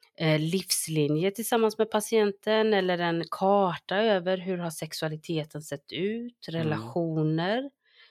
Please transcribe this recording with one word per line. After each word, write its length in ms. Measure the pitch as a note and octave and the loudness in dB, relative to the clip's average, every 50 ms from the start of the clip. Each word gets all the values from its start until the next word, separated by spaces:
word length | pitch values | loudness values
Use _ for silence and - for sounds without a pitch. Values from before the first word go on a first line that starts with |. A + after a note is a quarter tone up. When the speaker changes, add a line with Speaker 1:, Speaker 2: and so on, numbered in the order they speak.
| _ _ _ - | _ _ _ -2
Speaker 1:
eh, 200 | E3+ D#3+ D#3 D3+ | 2 2 2 2
livslinje 920 | D#3 D#3+ F3 F#3+ E3+ - - - - - D#3+ D#3 D3 C#3+ D3+ D#3 E3+ G3 | 2 0 -2 -2 -2 -2 -4 -4 -2 -2 0 0 2 2 2 2 0 0
tillsammans 480 | G3 - A3 - B3 A3+ A3 G#3+ G#3+ - | -2 -2 -4 0 2 2 2 2 2 0
med 120 | A3 G#3+ | -2 0
patienten 840 | - G#3+ G#3 - A3+ A3 G#3 G3+ G3 - - A3 G#3+ A3 A3 A3 G#3 | 0 -2 -2 2 2 4 4 4 0 -2 -2 0 2 4 4 4 4
eller 240 | G3 F#3 F#3 F3+ E3+ | 4 2 2 0 0
en 260 | F3 E3+ E3+ E3 E3 - | 0 0 0 0 -2 -4
karta 680 | - - F#3+ F#3+ G3+ G3+ G3 F3+ D#3+ - _ - F3+ | -4 0 2 4 4 4 4 2 0 -4 _ -4 -2
över 420 | G3 A3 A3+ G#3 F#3 E3+ F#3 F#3 F#3 | 0 2 2 2 2 2 0 -2 -2
hur 200 | F3 F#3+ F#3 F3 | -2 -4 -4 -2
har 120 | F3 E3 | -4 -6
sexualiteten 920 | D#3+ - E3 D#3+ - - D#3+ D#3 D#3 D#3 - - E3+ D#3 D3 D3+ - D3+ D3 | -6 -6 -10 -10 -8 -6 -6 -6 -6 -6 -6 -4 -4 -4 -4 -6 -8 -12 -10
sett 300 | - D3 - _ - F#2+ | -10 -10 -12 _ -10 -6
ut, 560 | C3+ F#3 G#3 A3 A#3 A#3+ A#3+ - _ - - | -4 -4 -4 -4 -4 -8 -12 -14 _ -14 -8
Speaker 2:
Mm. 120 | E3 E3 D#3+ | -4 -2 -2
Speaker 1:
relationer, 1080 | D#3 D3+ A2 A2 A#2 - F3 E3+ E3 D#3+ D#3+ D#3 D#3 D#3 D#3+ E3+ F#3+ G#3+ B3 C4+ C#4 _ _ _ _ _ - - - | -2 -2 -2 -4 -6 -4 -2 -2 -2 0 0 2 2 2 0 0 0 -2 -2 -4 -6 _ _ _ _ _ -20 -20 -20